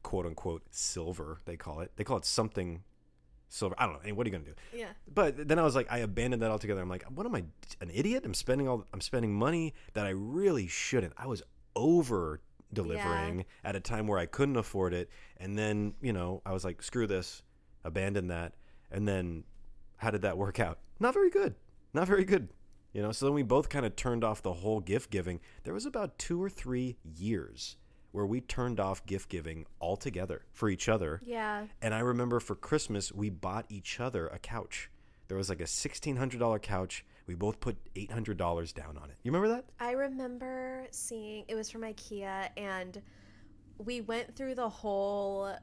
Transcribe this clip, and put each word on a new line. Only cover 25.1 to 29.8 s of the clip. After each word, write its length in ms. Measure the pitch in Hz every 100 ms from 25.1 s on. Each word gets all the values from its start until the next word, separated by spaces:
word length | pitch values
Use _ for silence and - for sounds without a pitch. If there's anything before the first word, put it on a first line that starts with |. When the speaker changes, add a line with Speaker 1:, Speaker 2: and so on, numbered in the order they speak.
Speaker 1:
giving. 280 | 101 90 85 - -
There 100 | -
was 120 | 185 269
about 340 | 247 185 -
two 240 | - 175
or 60 | 190
three 480 | - 127 127 127 120 80
years 720 | 80 101 104 64 58 - - - - -
where 140 | 98 101
we 160 | 123
turned 400 | - - 123 104
off 240 | 95 95 -
gift 240 | 95 -
giving 360 | 87 78 80 -
altogether 640 | -